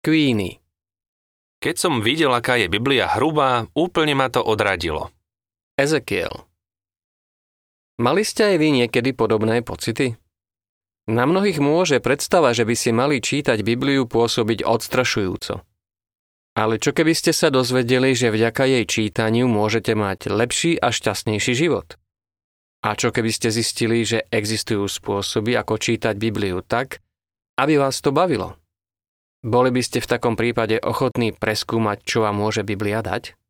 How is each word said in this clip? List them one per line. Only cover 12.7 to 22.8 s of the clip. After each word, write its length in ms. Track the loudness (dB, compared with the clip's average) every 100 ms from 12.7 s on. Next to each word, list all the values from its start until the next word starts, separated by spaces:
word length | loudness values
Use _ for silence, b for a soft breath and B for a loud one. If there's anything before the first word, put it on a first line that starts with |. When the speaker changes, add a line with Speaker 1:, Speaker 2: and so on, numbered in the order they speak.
| 0
Speaker 1:
si 160 | 0
mali 240 | 2 2 0
čítať 400 | -2 -2 0 0
Bibliu, 480 | 0 0 2 0 2
pôsobiť 560 | 2 2 2 0 0
odstrašujúco. 960 | 0 -2 0 -2 0 -2 -2 -4 -8 -10 _ _ _ _ _ _ _ _ _
Ale 240 | -2 0 0
čo 160 | 0
keby 160 | 2 2
ste 240 | 2 0
sa 160 | 2 2
dozvedeli, 640 | 2 2 0 2 2 4
že 160 | 2 2
vďaka 320 | 2 0 2
jej 220 | 2 2 0
čítaniu 640 | -2 -2 0 0 2 2
môžete 480 | 2 2 0 0 0
mať 320 | -2 -4 -2
lepší 480 | 0 0 0 -2 0
a 160 | 0
šťastnejší 640 | 0 -2 -2 -2 -2 0 0
život? 400 | 0 -2 -4 -20 _ _ _ _ _ _ _ _